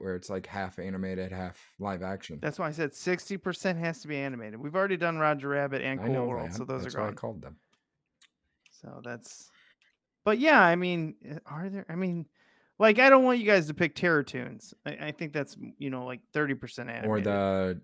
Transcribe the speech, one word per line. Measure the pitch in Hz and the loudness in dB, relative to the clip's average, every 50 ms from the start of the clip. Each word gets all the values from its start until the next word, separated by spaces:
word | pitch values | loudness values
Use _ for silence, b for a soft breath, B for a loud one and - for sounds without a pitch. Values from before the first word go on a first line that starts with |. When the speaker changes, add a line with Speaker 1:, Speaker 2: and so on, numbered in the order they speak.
Speaker 1:
where | - 95 92 | -6 -6 -6
it's, | 90 - - | -6 -6 -6
like, | 98 95 90 | -8 -8 -8
half | - - 101 98 95 - - | -8 -8 -6 -6 -6 -6 -8
animated, | 87 98 95 92 95 95 95 92 92 92 92 | -8 -6 -6 -4 -4 -4 -4 -4 -6 -6 -6
half | 92 92 90 87 - - - _ - | -6 -8 -8 -10 -14 -20 -20 _ -10
live | 98 101 98 87 | -8 -6 -6 -6
action? | 92 92 98 95 - - - - | -6 -6 -6 -8 -10 -12 -12 -8
Speaker 2:
That's | - 151 147 - | -6 -6 -4 -4
why | 180 156 | -6 -6
I | |
said | 147 160 160 139 - | -4 -4 -4 -6 -6
sixty | - - 180 180 170 - - 202 | -6 -4 -2 -2 -2 -4 -6 -8
percent | 185 - 185 175 - - 190 180 165 | -6 -6 -6 -6 -4 -2 -4 -2 -2
has | 170 165 160 - - | -4 -4 -6 -6 -8
to | 147 | -8
be | 151 | -6
animated. | 139 139 139 131 117 110 107 107 113 | -4 -4 -6 -6 -8 -10 -12 -12 -10
We've | 139 147 156 | -8 -4 0
already | 190 190 196 190 | 0 0 0 0
done | 165 170 170 165 156 | 0 0 0 0 2
Roger | 156 151 151 139 135 139 | 2 2 2 2 0 -2
Rabbit | 143 143 143 139 135 135 | 0 0 0 0 -2 -2
and | - 131 135 135 | -2 -2 -4 -4
Speaker 1:
I | 98 | -2
Speaker 2:
Cool | 120 135 | -2 0
Speaker 1:
know | 131 123 | 0 0
Speaker 2:
World, | 120 123 120 120 85 | -2 -2 -4 -4 -6
Speaker 1:
that. | 87 | -6
Speaker 2:
so | 110 127 | -6 -6
those | - 131 131 120 | -6 -6 -6 -6
Speaker 1:
That's | 127 - | -6 -6
Speaker 2:
are | 139 | -4
Speaker 1:
why | 107 | -4
I | 104 | -4
Speaker 2:
gone. | 104 | -6
Speaker 1:
called | - - 113 110 87 | -6 -8 -10 -10 -10
them. | 67 - 78 - _ _ _ _ _ _ _ _ _ _ _ _ _ _ _ _ _ _ _ _ _ _ _ _ | -12 -16 -18 -20 _ _ _ _ _ _ _ _ _ _ _ _ _ _ _ _ _ _ _ _ _ _ _ _
Speaker 2:
So | - - 135 131 117 | -20 -18 -18 -16 -14
that's, | 120 120 117 107 - - - - - b b b b b b b b b b _ _ _ _ - | -12 -12 -12 -14 -16 -18 -18 -20 -20 b b b b b b b b b b _ _ _ _ 0
but | 208 220 233 | 2 2 4
yeah, | 277 320 - 233 | 6 6 8 8
I | 190 170 170 175 | 8 8 6 4
mean, | 180 180 175 170 160 156 - _ 135 135 | 2 0 0 0 -2 -4 -6 _ -14 -14
uh, | 147 - - | -14 -14 -12
are | - 143 156 180 196 | -12 -10 -8 -8 -8
there, | 196 196 - - | -8 -10 -10 -8
I | 165 | -6
mean, | 175 190 185 175 170 156 - _ _ _ _ _ _ _ _ _ - | -4 -2 -2 -2 -4 -6 -8 _ _ _ _ _ _ _ _ _ 6
like, | 208 220 214 220 | 6 6 8 8
I | 262 269 | 8 10
don't | 269 262 262 | 10 10 8
want | 254 247 247 | 8 4 4
you | 214 | 4
guys | 208 208 190 156 151 | 6 6 6 6 4
to | 151 | 0
pick | - 175 156 - | 0 0 0 0
Terror | - 185 175 165 147 139 | 2 2 4 4 4 2
Toons. | - - 127 123 127 - 113 - - - _ - | 0 -4 -8 -8 -8 -10 -14 -16 -18 -18 _ -10
I, | 147 147 147 151 151 | -10 -10 -8 -8 -10
I | |
think | 147 - 170 151 147 | -8 -8 -8 -6 -4
that's, | 151 139 - - - 127 120 - - | -4 -4 -4 -6 -14 -14 -14 -12 -8
you | 143 139 | -8 -6
know, | 131 127 123 | -6 -6 -6
like, | 127 127 120 _ _ | -8 -10 -10 _ _
thirty | - 156 151 143 135 | -2 0 0 0 0
percent | 139 - 120 - - 120 117 | -2 -6 -10 -10 -10 -10 -8
Speaker 1:
Or | 117 | -8
Speaker 2:
animated. | 117 110 107 107 107 98 | -4 -2 0 0 2 2
Speaker 1:
the | 104 101 101 98 98 95 95 95 92 90 87 | 2 2 2 2 2 2 2 2 0 -2 -4